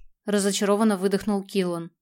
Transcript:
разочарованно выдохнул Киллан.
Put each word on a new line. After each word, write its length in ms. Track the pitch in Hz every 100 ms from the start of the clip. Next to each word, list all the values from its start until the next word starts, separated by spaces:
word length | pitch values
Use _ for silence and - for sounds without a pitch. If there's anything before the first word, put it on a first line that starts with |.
| - _ -
разочарованно 720 | 202 196 196 202 202 220 190
выдохнул 460 | 196 190 214 202
Киллан. 480 | 190 196 180 170 170 _